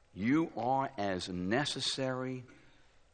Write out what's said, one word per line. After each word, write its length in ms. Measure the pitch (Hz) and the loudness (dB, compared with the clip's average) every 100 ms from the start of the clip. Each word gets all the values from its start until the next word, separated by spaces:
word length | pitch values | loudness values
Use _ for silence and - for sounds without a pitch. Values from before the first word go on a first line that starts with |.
| _ | _
you 380 | - 110 151 165 - | -2 2 4 2 0
are 320 | 117 135 135 - | 0 2 0 0
as 320 | 101 92 92 | 0 0 -2
necessary 1120 | 90 92 120 143 135 - - 131 127 127 127 123 - - - - - - | -2 2 2 2 0 -2 -2 -2 -2 -4 -8 -12 -20 -20 -20 -20 -20 -20